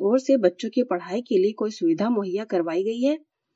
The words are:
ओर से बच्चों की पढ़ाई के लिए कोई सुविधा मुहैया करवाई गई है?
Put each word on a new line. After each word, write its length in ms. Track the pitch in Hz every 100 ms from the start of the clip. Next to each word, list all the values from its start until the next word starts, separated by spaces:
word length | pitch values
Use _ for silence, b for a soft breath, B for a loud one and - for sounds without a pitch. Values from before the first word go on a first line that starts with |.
ओर 180 | 196 262
से 180 | 262 269
बच्चों 320 | 180 - 226
की 140 | 247
पढ़ाई 380 | 247 175 175 208
के 160 | 240 196
लिए 140 | 196
कोई 200 | 220 220
सुविधा 380 | 214 170 160 214
मुहैया 340 | 226 196 196
करवाई 400 | 220 185 165 165
गई 180 | 202 233
है? 160 | 269 311 _ _ _